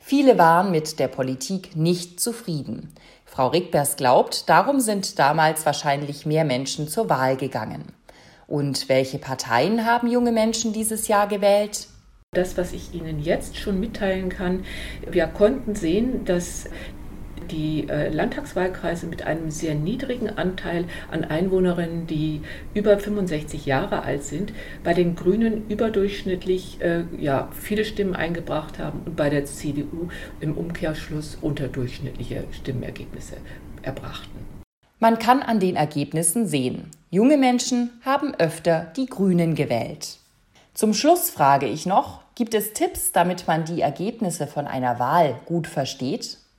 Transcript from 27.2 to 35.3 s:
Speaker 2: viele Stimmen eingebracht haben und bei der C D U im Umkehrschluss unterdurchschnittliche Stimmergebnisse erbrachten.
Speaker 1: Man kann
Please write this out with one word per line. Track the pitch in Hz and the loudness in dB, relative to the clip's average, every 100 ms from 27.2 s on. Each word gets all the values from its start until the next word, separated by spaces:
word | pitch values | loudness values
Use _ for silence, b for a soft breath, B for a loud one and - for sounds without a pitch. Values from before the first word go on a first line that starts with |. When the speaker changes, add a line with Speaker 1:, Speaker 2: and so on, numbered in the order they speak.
| 151 135 - | 0 0 -2
Speaker 2:
viele | - - 208 | -10 -4 -2
Stimmen | 214 - 196 | -2 -2 -2
eingebracht | 175 165 170 - 147 156 - | 0 -2 -4 -4 -4 -4 -8
haben | 156 143 | -8 -6
und | - 165 | -8 0
bei | 147 | 2
der | 147 | 2
C | 143 - 151 | -2 -6 -4
D | 143 | -4
U | 143 165 175 B B - | -4 -6 -8 B B -8
im | 151 - | -6 -4
Umkehrschluss | 170 170 165 156 - 151 151 - | -6 -4 -4 -4 -6 -8 -8 -6
unterdurchschnittliche | 156 143 131 - 123 - 135 - 120 - - | -4 -4 -4 -4 -6 -6 -10 -8 -8 -8 -8
Stimmergebnisse | - - 123 - - - - - - - B - - | -10 -6 -6 -6 -10 -12 -12 -12 -14 -14 B -16 -12
erbrachten. | - - - - - - - - - _ _ _ | -10 -10 -10 -12 -14 -14 -14 -16 -20 _ _ _
Speaker 1:
Man | 226 226 | 4 4
kann | 220 | 6